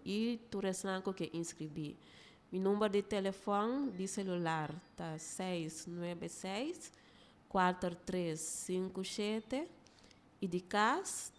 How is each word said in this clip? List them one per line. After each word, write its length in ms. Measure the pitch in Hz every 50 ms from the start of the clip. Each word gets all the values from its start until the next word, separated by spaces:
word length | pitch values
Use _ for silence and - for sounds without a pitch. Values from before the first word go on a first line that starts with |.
| -
e 340 | - 196 208 220 233 240 226 226 -
tu 100 | - 196
resnanco 540 | 190 190 185 185 - 196 190 190 190 196 190
que 160 | - 170 - -
inscrever. 640 | 165 165 - - - 156 151 147 156 151 147 - - - - - - - - - - - -
Mi 80 | - 185
número 320 | 190 196 202 208 214 208
de 120 | 196 202 202
telefone, 880 | - 214 202 190 196 190 - - 208 202 202 208 233 247 285 285 262
de 160 | 190 180 190
celular, 680 | 190 - 208 196 190 180 175 170 165 160 160 151 147 151 175 - - -
tá 220 | - 170 165 156
seis 680 | 160 156 - - - 185 185 180 170 160 156 160 - -
nove 440 | 175 170 175 175 175 175 165 - 170
seis, 600 | - - - 185 196 214 262 320 359 349 - - - - - - - - - - - - - -
quatro 440 | - 190 185 180 180 185 - 180 175
três 460 | - - - 180 180 175 165 156 160
cinco 640 | - - - - - - 180 185 185 190 190 190 190
sete, 640 | - - - 208 208 214 220 214 - 254 269 330 - - - - - - - - - - - - - - -
e 60 | 202
de 140 | 185 170 180
casa, 720 | 185 - - 208 214 226 269 359 392 - - - - - -